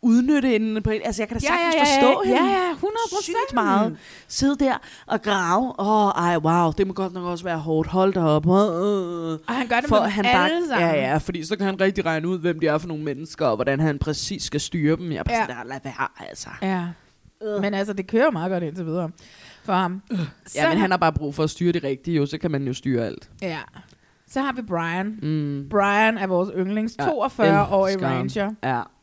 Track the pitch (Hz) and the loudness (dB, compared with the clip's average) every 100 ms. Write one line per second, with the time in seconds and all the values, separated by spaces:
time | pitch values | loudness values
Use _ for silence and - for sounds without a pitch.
0 | 247 233 254 294 262 220 220 220 214 220 | 4 4 4 2 4 2 0 -2 -2 -2
1 | - - 311 220 277 349 339 311 294 277 | -4 -4 -4 -4 -2 0 2 4 4 6
2 | 262 269 381 247 370 392 359 302 392 440 | 6 4 4 4 4 2 0 -2 -4 -2
3 | 453 370 381 440 523 247 208 196 208 156 | -2 -2 -2 -2 -2 0 2 2 2 -4
4 | - - - - 269 285 277 - - - | -16 -20 -10 0 0 2 0 0 -6 -20
5 | - 170 202 196 175 185 254 - 196 214 | -4 -4 0 0 2 2 0 -2 2 4
6 | 202 - 175 170 156 170 170 156 190 185 | 4 2 2 2 4 4 2 2 -2 -2
7 | 190 180 175 170 180 165 156 156 160 185 | -6 -4 -6 -6 -4 -6 0 0 2 4
8 | 190 190 165 151 156 185 208 165 202 202 | 4 4 4 4 4 4 4 2 0 0
9 | 175 170 165 160 - 240 240 233 - 220 | -2 -6 -6 -6 -4 -4 0 0 4 4
10 | 180 202 214 247 180 330 339 240 170 156 | 4 0 2 4 4 0 0 0 2 2
11 | 131 151 - 175 160 196 196 190 190 196 | 2 -2 -2 -8 -6 -2 -2 0 0 0
12 | 165 160 165 185 165 165 165 151 170 156 | -2 -2 -2 -2 -2 0 0 0 -2 -6
13 | 151 135 160 - 151 110 123 139 156 143 | -6 -8 -10 -2 0 0 0 2 2 0
14 | - 147 - - - 147 - 175 151 160 | -2 -4 -4 -6 -4 -4 -4 0 2 0
15 | 175 131 - 233 214 123 117 135 - 123 | -2 -4 -2 -2 -2 -6 -10 -12 -12 -6
16 | 135 - - - - - 190 185 175 170 | -8 -6 -16 -14 -14 -6 -4 -2 -4 -10
17 | _ _ - _ 220 208 202 196 202 196 | _ _ -20 _ -6 -2 -2 -2 -4 -4
18 | 190 226 302 190 175 185 165 170 165 165 | -2 2 2 0 -2 -2 -4 -6 -6 -4
19 | 165 - - - - - - 185 185 185 | -4 -8 -20 -20 -20 -18 -2 0 0 -4
20 | - 214 156 - - - 156 330 196 180 | -6 -4 -4 -8 -8 0 2 2 2 2
21 | 165 156 147 143 156 - 175 170 139 131 | 2 0 -4 -2 -4 0 0 0 -2 -6
22 | - 165 143 156 170 143 135 127 135 123 | -2 0 0 -2 -4 -2 -4 -4 -2 0
23 | 113 62 - - 190 160 - - - _ | -2 -6 -16 -10 -8 -8 -10 -18 -20 _
24 | _ _ _ 269 277 254 214 170 165 175 | _ _ _ -4 -4 -4 -4 -4 -2 -2
25 | 196 214 151 156 147 143 139 208 196 202 | -4 -6 -2 -2 -2 -6 -2 0 2 4
26 | 220 220 190 185 190 180 190 208 226 - | 4 2 0 0 0 -2 -2 -2 -4 -2
27 | 277 302 214 - 226 202 196 196 190 196 | -2 0 -2 2 4 4 4 2 2 0
28 | 180 131 131 131 202 214 131 127 - _ | 0 -2 -2 -4 -4 -4 -4 -2 -4 _